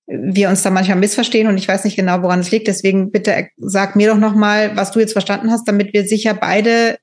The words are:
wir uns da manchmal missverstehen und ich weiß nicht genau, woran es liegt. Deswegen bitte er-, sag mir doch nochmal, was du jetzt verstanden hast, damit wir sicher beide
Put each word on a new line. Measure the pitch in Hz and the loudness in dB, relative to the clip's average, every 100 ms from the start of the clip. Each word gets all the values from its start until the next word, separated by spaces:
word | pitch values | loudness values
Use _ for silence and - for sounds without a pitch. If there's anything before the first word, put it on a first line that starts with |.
| - | -12
wir | 135 135 190 196 | -8 -4 0 2
uns | 190 | 0
da | 202 | 0
manchmal | 185 190 185 | 0 2 2
missverstehen | 208 226 233 226 220 | 0 0 0 0 2
und | 190 | 0
ich | 196 | 0
weiß | 196 | -2
nicht | 208 196 | -2 -2
genau, | 185 180 | 0 0
woran | 180 180 | 0 0
es | 175 | 0
liegt. | 220 214 | -2 -2
Deswegen | 190 196 196 190 | -2 0 0 0
bitte | 202 196 | -2 -2
er-, | - 190 - | -2 -4 -10
sag | 208 190 196 208 | -4 -2 0 2
mir | 214 | 4
doch | 214 | 4
nochmal, | 214 214 208 208 214 208 | 2 2 2 2 0 -2
was | 196 | -2
du | 220 | 0
jetzt | 214 | 0
verstanden | 214 185 202 220 | 0 -4 -2 -2
hast, | 233 233 | -2 0
damit | 202 202 | -2 0
wir | 208 196 | -2 0
sicher | 214 226 | 0 0
beide | 190 - 190 220 233 233 - | -2 0 0 2 2 0 -2